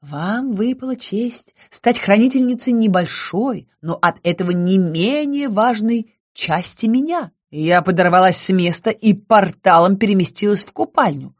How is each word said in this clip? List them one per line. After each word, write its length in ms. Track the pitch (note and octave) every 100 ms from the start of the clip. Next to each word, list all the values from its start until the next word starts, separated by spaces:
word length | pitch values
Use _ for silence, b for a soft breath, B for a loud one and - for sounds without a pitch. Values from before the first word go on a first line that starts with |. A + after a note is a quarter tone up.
«Вам 520 | C#3+ D3 E3+ A3+ C4+
выпала 440 | G3+ A3+ B3+ C4 B3+
честь 580 | - G3 A#3+ A#3 - _ b
стать 300 | - - A#3+
хранительницей 720 | - G#3 B3 C4 B3 B3 -
небольшой, 960 | A#3 A3 F3+ F3 - - F3 B3+ G3+ B2+ _
но 160 | D#3 E3+
от 160 | E3+ -
этого 300 | F3 E3+ F3+
не 260 | F3 F3 F#3+
менее 720 | F3+ D3+ F#3+ C#4+ D4 C#4+ C#4
важной 640 | G3+ A3+ A3+ A3 A#3 A3 _ _
части 540 | - - D#3+ F#3 - A3
меня». 440 | A#3+ D4 F4 G#3+ _ _
Я 280 | D3+ D#3 F3
подорвалась 560 | F3 F3 F3+ F3 F#3 E3+
с 100 | -
места 400 | F#3+ F3 E3+ -
и 240 | A3 A3
порталом 880 | G3+ _ G#3+ G3 - - E3+ F3 G3
переместилась 640 | G#3 G3 F3 - G#3 G3+
в 80 | -
купальню. 640 | - D#4+ - B3 C#3+ C3 _